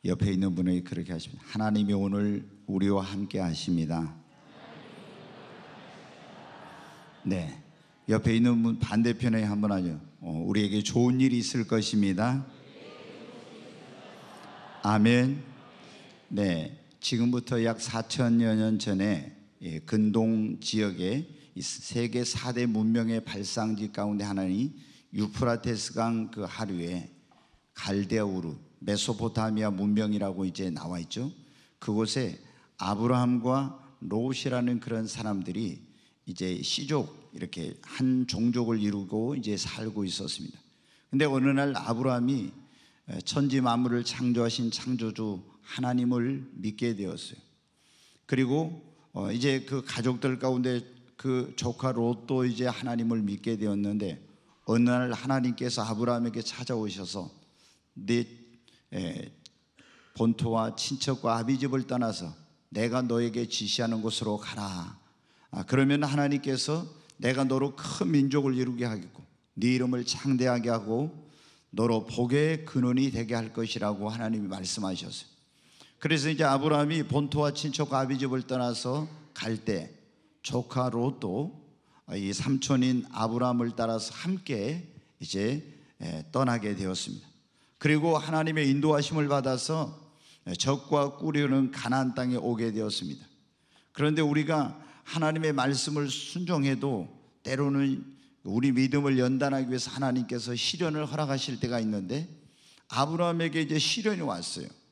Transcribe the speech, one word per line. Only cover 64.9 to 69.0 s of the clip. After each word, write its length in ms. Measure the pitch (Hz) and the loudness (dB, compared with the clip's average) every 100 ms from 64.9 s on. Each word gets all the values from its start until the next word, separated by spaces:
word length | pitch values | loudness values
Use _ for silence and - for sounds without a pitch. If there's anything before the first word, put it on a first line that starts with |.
| - _ _ _ _ _ | -14 _ _ _ _ _
아, 120 | - | -8
그러면 400 | 92 131 135 143 | 2 4 6 4
하나님께서 840 | 147 147 143 143 143 131 - 160 - - - - | 2 2 2 2 0 -2 0 -2 -4 -16 -20 -2
내가 260 | 120 131 | 0 2
너로 320 | 135 131 139 135 | 2 2 0 -4
큰 360 | - - 185 | -10 -2 2
민족을 440 | 147 139 143 135 127 | 4 4 4 2 2
이루게 300 | 127 120 120 | 0 -2 -4
하겠고 380 | 107 | -4